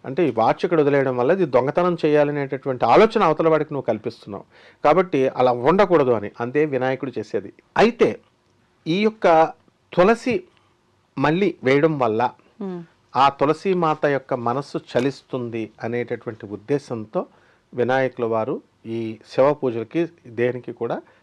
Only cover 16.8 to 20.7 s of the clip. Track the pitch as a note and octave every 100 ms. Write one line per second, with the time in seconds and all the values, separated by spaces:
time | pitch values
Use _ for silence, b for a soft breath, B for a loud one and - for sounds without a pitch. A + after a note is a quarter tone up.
16.8 | - A#2 G#2+ F3+ C#4+ b b b b -
17.8 | A#2+ C3 C3 - A#2 A2+ A2 G#3+ _ _
18.8 | A2+ A2+ A2+ A2 - - C3+ C#3+ C3 A2+
19.8 | A2 D#3+ E3 _ C3 A#2 B2 B2 A#2+